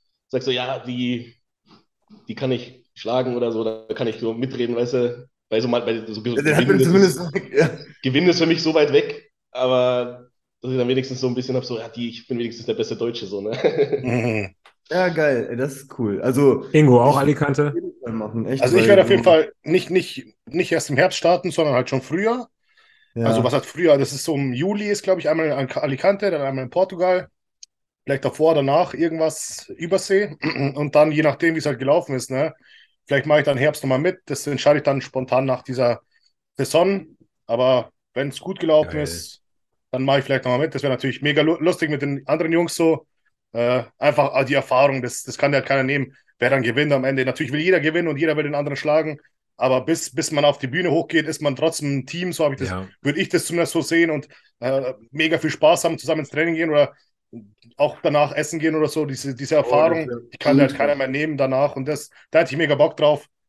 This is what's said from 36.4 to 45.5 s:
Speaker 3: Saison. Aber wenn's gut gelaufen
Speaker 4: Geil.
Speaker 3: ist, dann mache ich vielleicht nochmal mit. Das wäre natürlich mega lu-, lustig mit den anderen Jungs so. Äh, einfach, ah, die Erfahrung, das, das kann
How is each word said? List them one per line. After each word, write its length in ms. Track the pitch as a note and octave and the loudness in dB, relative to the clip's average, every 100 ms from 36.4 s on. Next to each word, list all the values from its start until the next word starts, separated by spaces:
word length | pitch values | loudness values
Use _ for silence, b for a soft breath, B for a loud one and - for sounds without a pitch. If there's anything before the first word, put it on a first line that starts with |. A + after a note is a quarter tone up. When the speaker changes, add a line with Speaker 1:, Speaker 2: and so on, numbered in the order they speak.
| _ - | _ -6
Speaker 3:
Saison. 600 | C3+ D#3 F#3 G3 - _ _ _ - | 0 2 2 0 -6 _ _ _ -4
Aber 440 | A#2 B2+ B2+ A2 _ _ | 0 2 2 0 _ _
wenn's 260 | C3 C#3 - | -6 -6 -6
gut 200 | F#3 F#3+ | -10 -4
gelaufen 320 | D#3+ D#3 D3+ | 2 4 2
Speaker 4:
Geil. 100 | D3+ | -2
Speaker 3:
ist, 400 | C#3+ E2+ - - _ _ _ _ _ | -6 -8 -12 -20 _ _ _ _ _
dann 140 | B2+ | -4
mache 160 | C3+ C#3 | 2 2
ich 40 | |
vielleicht 200 | C3+ C3 | 2 -2
nochmal 160 | B2+ B2 | 0 0
mit. 140 | D#3 | 0
Das 80 | C3+ | -2
wäre 100 | C#3+ | -2
natürlich 280 | B2 C3+ A#2+ | -2 -4 -2
mega 220 | D3 D3 | 0 2
lu-, 160 | D3+ E3+ | 2 2
lustig 300 | D#3+ - D#3 | 0 0 -2
mit 100 | D3 | -2
den 260 | C#3+ C#3 C#3 | -4 -4 -2
anderen 260 | D#3+ D#3+ | -2 0
Jungs 220 | E3 E3+ | 0 0
so. 320 | - E3 D#3+ - _ _ _ _ | 0 2 2 -4 _ _ _ _
Äh, 320 | A2+ A#2+ B2 - - | -2 0 0 -2 0
einfach, 380 | C#3+ D3 C#3 | 2 4 2
ah, 100 | C#3 | 0
die 80 | B2+ | 0
Erfahrung, 480 | C#3 - B2+ C#3+ C3+ | 0 2 4 4 2
das, 220 | A#2+ - | -6 -8
das 160 | - - | -12 -2
kann 160 | D3 | 0